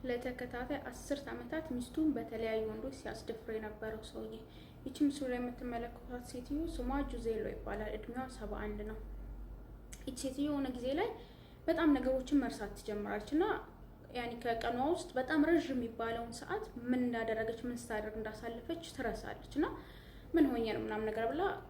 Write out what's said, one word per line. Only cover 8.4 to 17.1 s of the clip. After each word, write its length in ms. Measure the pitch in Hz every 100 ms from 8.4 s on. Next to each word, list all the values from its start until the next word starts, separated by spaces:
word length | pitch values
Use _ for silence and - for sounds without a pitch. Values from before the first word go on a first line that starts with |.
| 208 208
አንድ 200 | 208 208
ነው። 140 | 214 220 - - - - - - - - - -
ይቺ 160 | - 254
ሴትዮ 260 | 269 262 294
የሆነ 220 | 285 269
ጊዜ 160 | - 247
ላይ 160 | 294 440 - - - - -
በጣም 260 | - 330 320
ነገሮችን 480 | 277 247 262 254 285
መርሳት 320 | 262 - 202
ትጀምራለች 560 | - - 208 208 208 208
እና 120 | 294 403 - - - - - -
ያኔ 180 | 247 240 233
ከቀኗ 380 | 240 233 233 240 277
ውስጥ 220 | 339 -
በጣም 300 | - 262 311 302
ረዥም 280 | 339 269
የሚባለውን 580 | 254 233 - 226 233 233
ሰዓት 300 | - - 415 - 247
ምን 200 | 240 254
እንዳደረገች፣ 580 | 247